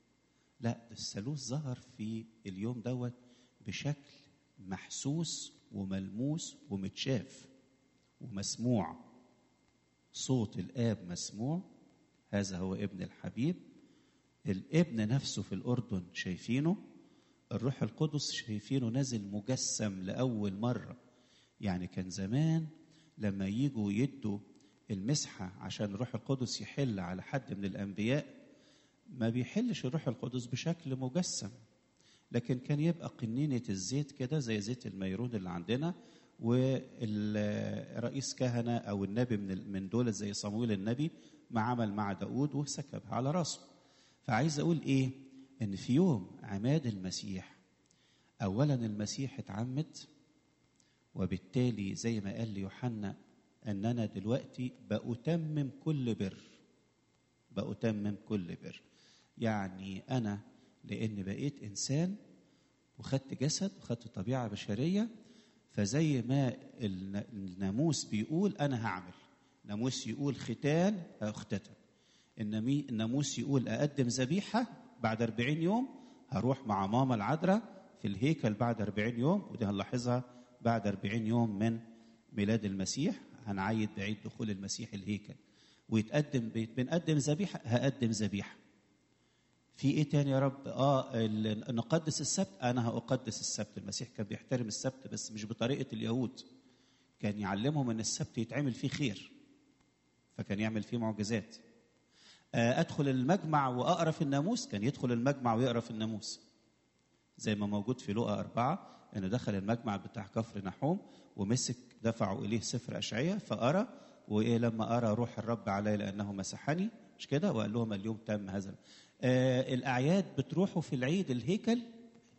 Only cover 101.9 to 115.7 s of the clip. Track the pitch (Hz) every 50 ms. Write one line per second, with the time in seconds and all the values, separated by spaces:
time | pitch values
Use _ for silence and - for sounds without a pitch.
101.9 | _ _ _ _ _ _ - - - - _ - - 120 117 117 131 156 170 -
102.9 | - - 147 139 131 131 123 139 185 196 156 160 156 147 135 131 123 123 131 151
103.9 | 180 170 170 160 147 - 165 139 139 139 147 196 247 240 - - - 101 104 -
104.9 | - - - 123 120 117 120 139 143 131 123 120 110 113 131 127 117 117 113 -
105.9 | 113 110 110 110 113 104 - - - - - _ _ _ _ _ _ _ _ _
106.9 | _ _ _ _ _ _ _ _ _ - - 113 107 104 104 101 104 104 101 120
107.9 | 127 - - - 101 117 117 110 101 101 - - - 113 120 135 175 - - -
108.9 | - - - - - 101 95 92 110 123 - 120 104 98 95 101 117 117 - 113
109.9 | 101 95 - 95 - 113 95 - - 117 107 - - 101 95 92 - - - 131
110.9 | 180 - - - - - - - - - 98 101 120 131 - - - - - -
111.9 | - - - 113 110 - 107 95 98 - 110 104 113 110 - - - 117 - -
112.9 | - 104 98 - 107 113 135 175 202 202 - - 110 - 113 127 160 190 214 -
113.9 | - - - - - - - - 107 107 110 120 117 113 120 117 110 110 110 -
114.9 | 117 120 120 110 104 117 117 110 - 110 101 110 117 104 98 113